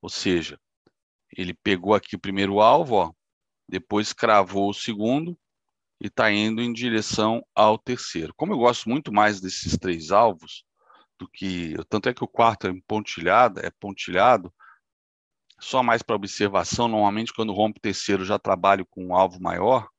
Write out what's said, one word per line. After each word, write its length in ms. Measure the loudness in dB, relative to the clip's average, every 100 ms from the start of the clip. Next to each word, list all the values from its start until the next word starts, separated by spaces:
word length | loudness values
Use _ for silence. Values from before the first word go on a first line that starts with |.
Ou 80 | -10
seja, 500 | -6 0 0 -2 -12 _ _ _ _ _ _ _
ele 220 | -10 -10
pegou 420 | -6 -2 0 2 2
aqui 200 | 2 -10
o 40 |
primeiro 400 | -6 -2 0 4
alvo, 360 | 6 4 4 0
ó, 180 | 0 -6 _ _ _ _ _
depois 420 | -10 -2 -2 -2
cravou 580 | -2 4 4 4 0 -2
o 40 |
segundo 680 | -4 -8 -4 -2 -2 -4 -12 _ _ _ _ _ _
e 100 | -12
tá 200 | 0 2
indo 320 | 2 0 -2
em 120 | -4
direção 680 | -4 -2 -2 -2 -2 0 -2 -6 2
ao 220 | 4 2
terceiro. 560 | -2 -8 -6 -8 -10 -8
Como 160 | -4
eu 60 | 2
gosto 320 | 2 0 -4
muito 240 | -4 -2
mais 260 | 2 2 0
desses 380 | -8 -8 -4 -4
três 340 | -2 -6 0
alvos 540 | 4 4 0 -14 -20 _ _ _ _ _ _
do 100 | -18
que, 460 | -10 -6 -6 -6 -8 -4
tanto 220 | -2 -2
é 40 |
que 100 | -4
o 40 | -8
quarto 400 | 2 2 2 -4
é 60 | -6 _
pontilhado, 760 | -6 -4 -6 2 4 4 2 -10
é 60 | _
pontilhado, 760 | -14 -10 -4 2 4 4 0 _ -20 _ _ _ _ _ _ _ _ _
só 240 | -4 0
mais 220 | 2 2
pra 140 | 2 -4
observação, 720 | -4 -2 0 0 -2 -2 0
normalmente 440 | 2 0 -2 -6
quando 200 | -6 -6
rompe 260 | 0 -2 -2
o 20 |
terceiro 440 | -6 -6 -2 -2 0
já 120 | -2
trabalho 480 | 0 2 4 2 0
com 200 | -12 -2
um 100 | 2
alvo 260 | 2 0
maior. 460 | -6 -2 0 0 -2